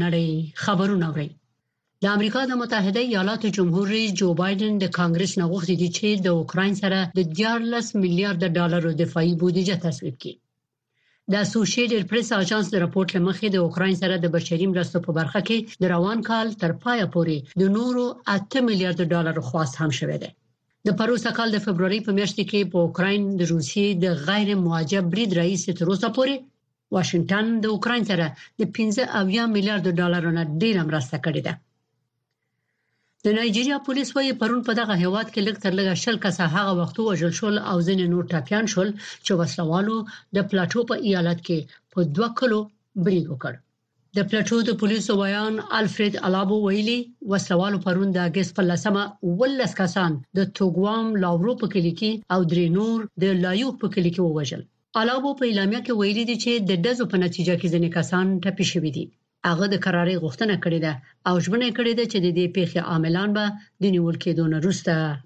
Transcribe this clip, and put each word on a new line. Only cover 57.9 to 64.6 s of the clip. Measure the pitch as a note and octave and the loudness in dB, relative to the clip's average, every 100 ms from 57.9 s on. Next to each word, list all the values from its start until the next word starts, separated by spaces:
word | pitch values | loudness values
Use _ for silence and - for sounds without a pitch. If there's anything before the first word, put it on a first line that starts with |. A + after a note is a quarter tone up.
| E3+ | 0
کسان | - F3+ F#3+ F#3+ | 0 0 2 0
ټپي | F#3+ G3 F3 | -2 -2 -2
شوي | F3 D#3 B2+ | 0 -2 -4
دي. | - _ _ _ | -10 _ _ _
هغه | F3 E3+ G3 | -2 0 0
د | F#3+ | 0
کرارۍ | F#3+ F3 F3 F3+ | 0 0 0 0
غوښتنه | D#3+ B2+ A3 F3 | -4 -2 -2 0
کړې | F3 E3 | 0 0
ده | D#3 C#3 - _ - | -2 -4 -10 _ 0
او | F3+ | 0
ژمنه | E3+ A3+ B3 | 2 0 0
یې | A3+ | 0
کړې | A#3 A#3 | 0 0
ده | A#3 | 0
چې | G3+ | 0
د | F3+ E3+ | 0 2
دې | F3 F3+ | 0 0
پیښې | E3+ F3 - | -2 -2 -2
عاملان | E3 D#3+ E3+ G#3 G#3 | 0 0 0 0 0
به | G#3 G#3 - - | -2 -4 -12 -2
د | G3 | 2
نیول | F3+ E3+ E3 | 2 2 0
کېدو | F3+ E3 E3 | -2 0 0
نه | |
وروسته | D#3 | 2